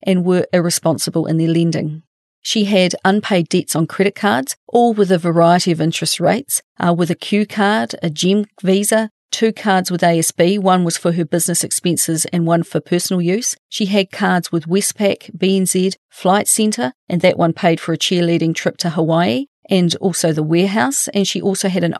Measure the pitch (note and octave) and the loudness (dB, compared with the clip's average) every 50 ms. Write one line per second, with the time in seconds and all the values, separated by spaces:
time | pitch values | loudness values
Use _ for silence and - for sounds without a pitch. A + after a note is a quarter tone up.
0 | - G3 F#3 F3+ F3 F#3 F3+ F3+ - - - F3+ E3 F3 - - - E3 D3 - | -2 0 0 2 2 2 2 2 0 0 0 0 0 0 -2 -2 0 0 -2 -2
1 | - - - E3 D3+ - D#3+ D#3+ D#3+ E3 E3 E3 E3+ E3+ D#3 - - D#3 D3+ D#3+ | -2 -4 -2 -2 -2 0 0 0 2 2 2 2 2 0 0 -2 -4 -6 -8 -10
2 | - _ _ _ _ _ _ _ - - - A3 G#3 G3 G#3 F#3 F#3 F3 - - | -14 _ _ _ _ _ _ _ -8 -4 -2 0 0 2 2 2 2 2 0 0
3 | - G3 G3 G#3 G3+ - G#3 F3 E3 - - F3+ - - - D#3 E3 - - - | 0 0 0 0 0 0 0 0 0 0 0 -2 0 0 -2 -2 -2 -2 0 0
4 | G3 G3+ - - - G3+ A3 C4 C4+ - - - _ - - A#3+ A#3+ A#3+ A3 G#3 | 0 0 0 -2 -2 0 0 0 -2 -6 -10 -14 _ -2 2 2 4 4 4 2
5 | G3+ F3 F#3+ E3 E3+ F3 D#3+ E3+ E3+ E3+ F3 F3+ - F3 E3 D#3+ D#3 E3 - - | 2 2 2 2 0 0 2 4 4 4 4 4 2 0 0 0 0 -2 -2 -2
6 | E3 - - - E3+ E3 F#3 A#3+ - - - - - _ _ - - F3 F3 E3 | -4 -4 -2 0 0 0 0 0 -2 -4 -6 -6 -6 _ _ -4 0 0 0 2
7 | F3+ D#3+ E3+ - - - G#3 G#3 G#3 - - A3 G3 G3+ G#3+ A3+ A#3 A3+ - - | 0 -2 -2 -4 -4 -2 0 0 0 -2 -2 0 0 0 0 0 -2 -4 -6 -6
8 | - E3+ D3+ - F3 F#3 G3 G#3+ G#3 - _ _ - F#3 F#3+ G3+ G3+ - A3 A3 | -6 -6 -4 -2 0 2 2 2 0 -2 _ _ -2 0 2 2 2 2 0 0
9 | A3 G#3+ _ _ _ _ - - A3+ A3 - - - G#3+ F#3+ F#3 F#3 - F3+ E3+ | 0 -2 _ _ _ _ -4 0 0 0 0 -2 -2 0 0 0 0 -2 -2 0
10 | F#3 E3+ E3+ E3 D#3+ - - - E3+ F3+ G3+ G#3 F#3+ F#3+ F#3 F3+ F3+ E3+ - - | 2 2 2 2 0 0 0 2 2 2 2 2 2 2 2 2 2 0 -2 -2
11 | - F3 E3+ F3 E3 - - E3+ - - E3+ - - - - - - F3+ D#3+ - | -2 -2 0 -2 -2 -2 -2 -2 0 -2 -2 -2 -4 -4 -6 -4 -2 -2 -2 -2
12 | - - E3 D#3+ - - - F3 E3 E3 E3+ E3+ E3 - - D#3 - - F3+ F3 | -2 -2 -2 -4 -4 -2 -2 0 0 2 2 0 0 -2 -4 -6 -4 -2 -2 -2
13 | - - F#3+ F3+ E3+ F3 F#3 A#3 B3 - - - _ _ - - G#3+ F#3+ G3+ G3+ | -2 -2 -2 0 0 0 0 -2 -2 -4 -8 -8 _ _ -6 -4 -2 0 2 0
14 | F#3+ - - - G#3 F#3 F#3 F3 - - - E3+ D#3 E3 F3+ G3 F#3+ - - - | 0 0 -2 -4 0 0 0 0 0 -2 -4 -4 -2 -2 -2 0 0 -2 -2 -2
15 | G#3 G3 - - - - - E3+ F#3 F#3+ G3 F#3+ F#3+ F3+ - F#3 F#3 F#3+ - - | 0 0 0 -2 -6 -16 -8 -4 0 0 2 2 0 0 0 0 -2 -2 -4 -6
16 | _ _ - - - F3+ F#3+ G#3 - - - - A3 G#3+ G#3 A#3 B3 B3+ - _ | _ _ -10 -4 0 0 2 2 2 0 0 0 0 0 -2 -2 -6 -6 -8 _
17 | _ - F3+ E3+ - F3+ - - E3+ E3 D#3+ - - F3 E3 D#3+ - - D#3+ D#3 | _ -6 -2 2 2 2 2 2 0 0 0 0 0 0 0 0 -2 -4 -4 -4
18 | - - F#3 F3 F3 E3+ E3+ D#3+ E3 D#3+ D#3+ - - E3 - - - E3+ D#3 E3+ | -2 -2 0 0 2 2 2 2 0 0 -2 -2 -4 -4 -4 -4 -6 -4 -2 -2
19 | D#3+ D#3+ D#3+ E3 F3 G#3 A#3 C4 C#4+ - _ _ _ - G3 F#3 F3 E3 E3+ - | 0 2 2 2 2 0 0 -2 -4 -8 _ _ _ -2 0 2 2 2 0 0
20 | - F#3+ E3+ - - E3 D#3 D#3 D#3 D3+ E3 F3 F#3+ G3 G3 A3+ A#3+ C4+ C#4 - | -2 -2 -2 0 0 0 0 0 0 0 2 2 2 2 0 0 0 0 -2 -4
21 | - - - G3+ G3 - - F#3 - G3 F#3+ - - F#3+ F3+ F#3 F3 E3 - - | -4 -2 -2 -2 -2 -2 -2 -2 -2 -2 -2 -2 -2 -2 -2 0 -2 -2 -2 0